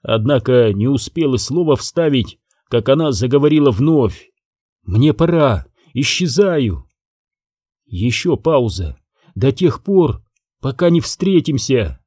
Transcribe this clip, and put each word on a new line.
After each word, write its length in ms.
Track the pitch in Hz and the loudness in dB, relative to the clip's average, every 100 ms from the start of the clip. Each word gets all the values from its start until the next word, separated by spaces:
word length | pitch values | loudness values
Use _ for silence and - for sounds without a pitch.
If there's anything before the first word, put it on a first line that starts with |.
Однако 680 | - 113 117 135 120 123 113 | -2 -2 0 0 2 2 2
не 160 | 101 120 | 0 -2
успел 460 | 139 - 165 151 | -2 -4 -4 -2
и 40 | 131 | -2
слова 380 | - 151 165 139 | -2 -2 0 0
вставить, 640 | - - 160 135 107 - _ _ _ | -2 -2 0 0 -4 -10 _ _ _
как 200 | 120 113 | -2 0
она 240 | 139 156 | 0 0
заговорила 580 | 107 123 143 147 151 143 | -2 0 2 2 4 2
вновь. 600 | 104 147 156 110 - _ _ _ _ _ _ | 2 2 2 0 -4 _ _ _ _ _ _
«Мне 320 | - 101 147 | -2 2 2
пора, 520 | 147 165 165 143 95 - _ _ | 2 0 2 2 0 -6 _ _
исчезаю». 1000 | - 139 - 180 127 202 160 117 80 - _ _ _ _ _ _ _ _ _ _ | -6 -4 -4 -2 2 2 2 -2 -4 -12 _ _ _ _ _ _ _ _ _ _
Еще 500 | 90 120 117 175 135 | -4 -4 -2 -2 -2
пауза. 600 | 160 147 117 92 80 65 _ _ _ - | 0 0 0 -4 -8 -10 _ _ _ -2
«До 160 | 131 | -2
тех 320 | 131 175 - | 2 -2 -2
пор, 400 | - 196 151 101 _ _ _ _ | 0 0 0 -2 _ _ _ _
пока 300 | 131 127 175 | -10 -2 2
не 100 | 170 | 2
встретимся». 1000 | - - 185 180 156 135 - 127 87 67 | -2 -4 0 0 0 -4 0 -2 -2 -8